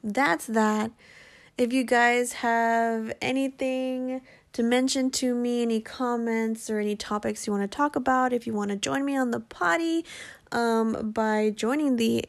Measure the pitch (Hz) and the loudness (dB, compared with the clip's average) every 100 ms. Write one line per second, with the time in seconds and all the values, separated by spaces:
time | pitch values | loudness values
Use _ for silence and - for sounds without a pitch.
0 | 220 208 285 320 - 220 214 214 220 - | -2 0 2 0 0 2 2 2 -2 -8
1 | - - - - - - 247 254 240 247 | -20 -20 -20 -20 -16 -2 0 0 2 4
2 | 240 240 247 - 240 233 226 233 233 226 | 4 4 0 -2 0 2 4 4 2 0
3 | 220 - 254 262 269 262 262 262 262 254 | -4 -4 -2 0 -2 -2 -2 -2 -2 -4
4 | 254 262 262 - _ - 233 247 262 277 | -4 -6 -10 -20 _ -2 2 4 2 2
5 | 262 - 254 240 240 240 233 226 220 - | 0 0 0 0 0 0 0 0 -2 -4
6 | 247 240 233 226 226 226 - 214 208 208 | -2 0 0 0 0 -4 -4 -2 -2 -4
7 | - 208 220 214 - 202 202 - 294 294 | -4 -4 -2 -4 -2 -2 -2 0 0 0
8 | 262 254 254 240 233 214 202 202 - 269 | 2 2 2 0 -2 -4 -2 -2 -2 -2
9 | 277 277 254 233 226 - 349 339 330 330 | 0 0 0 -2 -6 -2 0 2 0 -2
10 | 330 - - - _ 233 233 226 226 220 | -4 -14 -18 -20 _ -2 2 2 0 -2
11 | 220 220 220 214 214 214 220 294 294 240 | -4 -2 0 2 0 0 -2 0 0 2
12 | 226 233 | 2 0